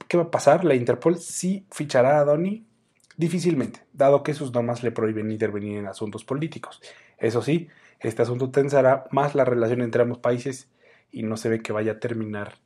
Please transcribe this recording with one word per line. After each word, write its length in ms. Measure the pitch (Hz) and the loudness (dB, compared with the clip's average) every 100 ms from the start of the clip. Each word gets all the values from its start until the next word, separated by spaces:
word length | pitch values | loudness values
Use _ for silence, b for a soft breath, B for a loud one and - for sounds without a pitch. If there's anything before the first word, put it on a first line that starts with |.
| - | -2
qué 80 | 175 | 0
va 80 | |
a 60 | 165 | 2
pasar? 340 | 127 - 165 | 2 6 6
¿La 100 | 180 | 6
Interpol 440 | 131 120 120 165 175 | 2 2 0 0 -2
sí 480 | - - 180 190 - | -4 -6 -4 -4 -8
fichará 500 | - 147 127 123 147 | -10 -2 2 4 6
a 40 | |
Donnie? 400 | 143 151 185 214 - _ _ _ _ - | 6 4 0 -4 -12 _ _ _ _ -4
Difícilmente, 640 | 165 180 165 151 117 - _ | -2 0 0 0 -2 -6 _
dado 300 | - 139 143 | 0 4 4
que 100 | 143 | 2
sus 200 | 143 135 | -6 -4
normas 300 | 120 117 120 | -2 -2 -2
le 100 | 120 | -4
prohíben 380 | 113 110 107 107 | -2 -2 -2 -4
intervenir 480 | 107 110 101 104 104 | -2 -2 -2 -6 -8
en 80 | 101 | -8
asuntos 380 | 98 107 107 | -8 -8 -8
políticos. 560 | - 135 160 - - - B B B B | -8 -6 -6 -10 -18 -20 B B B B
Eso 240 | 113 117 | -2 -2
sí, 260 | 123 165 170 b b b | 0 -2 -2 b b b
este 220 | 117 - | -6 -2
asunto 280 | 120 123 131 | -2 -2 -2
tensará 540 | 139 139 139 127 135 - | 0 2 4 4 2 0
más 240 | 139 143 | -2 0
la 100 | 143 | 2
relación 380 | 127 120 113 123 | 2 2 0 0
entre 200 | 120 120 | 0 2
ambos 160 | 120 120 | 0 0
países 520 | 123 123 139 131 - b b b b | -2 -2 -4 -10 -14 b b b b
y 120 | - | -8
no 140 | 110 110 | -6 -4
se 140 | 117 | -2
ve 100 | 113 | -2
que 140 | - | -2
vaya 180 | 107 110 | -4 -4
a 60 | 107 | -4
terminar 540 | - 113 107 104 101 - | -6 -6 -6 -8 -10 -16